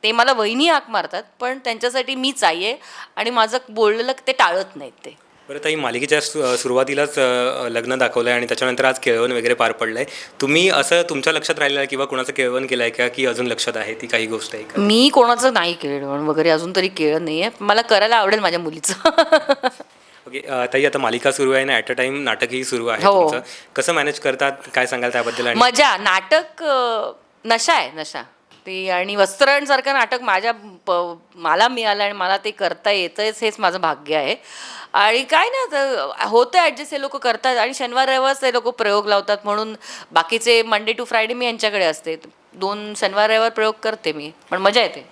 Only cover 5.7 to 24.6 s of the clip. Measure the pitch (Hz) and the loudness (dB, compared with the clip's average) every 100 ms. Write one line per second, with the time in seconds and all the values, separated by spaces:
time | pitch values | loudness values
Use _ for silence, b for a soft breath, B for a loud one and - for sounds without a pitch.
5.7 | 156 131 120 139 151 147 156 131 123 131 | -2 -2 -4 2 0 0 -2 0 0 2
6.7 | 127 135 139 143 147 131 123 123 131 123 | 0 0 0 -2 0 2 2 0 -2 -4
7.7 | 117 117 131 123 123 120 120 120 120 127 | -4 -4 0 0 2 0 0 0 -2 -2
8.7 | 123 131 127 - 117 123 123 117 120 113 | 2 0 2 0 0 0 0 0 2 0
9.7 | 110 113 113 147 B B - 135 151 190 | 0 -4 -4 -8 B B -6 0 2 4
10.7 | 151 139 170 175 147 135 156 156 160 143 | 2 2 2 0 -2 -2 -2 -2 -2 0
11.7 | 143 139 135 135 131 127 135 127 127 131 | 0 -4 -4 -4 -4 -4 -2 -2 -2 -2
12.7 | 123 117 117 123 120 127 117 123 113 - | -2 -2 0 -2 0 -2 0 -2 -2 -4
13.7 | 113 104 113 120 117 110 110 - 110 107 | -4 -6 -8 -4 -2 -2 -6 -8 -12 -8
14.7 | - 202 220 269 277 240 240 254 226 170 | -2 2 4 6 6 4 4 2 2 -2
15.7 | 170 147 143 139 139 151 151 160 156 170 | -4 -6 -6 -4 -4 -2 0 2 2 0
16.7 | 190 185 185 156 156 165 156 202 - 208 | -2 -2 -2 -2 0 -4 -4 -4 -4 0
17.7 | 208 233 208 214 233 196 214 190 170 165 | 2 4 4 6 4 4 2 2 0 -6
18.7 | 156 - 185 320 - 311 311 - 277 254 | -6 -6 0 2 2 4 2 2 -2 -2
19.7 | - - _ _ - - 131 - 131 123 | -6 -20 _ _ -20 -14 -12 -6 -4 0
20.7 | 135 143 139 123 120 139 135 135 131 131 | 2 2 2 0 0 0 2 2 2 2
21.7 | 117 - 127 127 139 135 110 120 127 131 | 0 0 -2 -2 -2 -4 -2 -2 -4 -4
22.7 | 123 117 110 196 196 160 123 - B B | -4 -2 2 4 4 4 0 -8 B B
23.7 | - 135 165 143 147 147 131 139 135 | -4 0 0 0 -2 -4 0 -2 -4